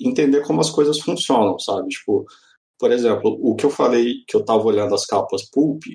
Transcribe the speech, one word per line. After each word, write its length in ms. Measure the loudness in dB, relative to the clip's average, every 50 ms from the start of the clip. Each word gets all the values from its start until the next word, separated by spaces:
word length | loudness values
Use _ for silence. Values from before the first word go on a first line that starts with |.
entender 400 | -4 -4 0 2 2 4 4 2 2
como 200 | 0 0 0 0
as 80 | 0
coisas 280 | 2 2 2 2 0 -2
funcionam, 600 | -2 -4 -4 -4 -2 0 0 2 2 0 0 -4
sabe? 300 | -4 -6 -4 -4 -4 -6
Tipo, 360 | -10 -10 -4 -2 -2 -2 -2 -4 -18 -20 _ _ _ _ _ _ _ -2
por 120 | 0 0
exemplo, 480 | 2 2 2 2 0 2 0 -2 -2 0
o 140 | 0 0 0
que 100 | 2 0
eu 60 | -2
falei 540 | 0 2 0 2 2 2 2 0 -2 -6 -6
que 100 | -2 -2
eu 80 | -2 0
tava 200 | 2 0 2 2
olhando 300 | 2 2 2 0 0 0
as 120 | -2 -2
capas 420 | -2 -2 -2 -2 -2 -6 -8 -8 -4
pulp, 320 | -2 0 0 0 0 -4 -10 -16 -12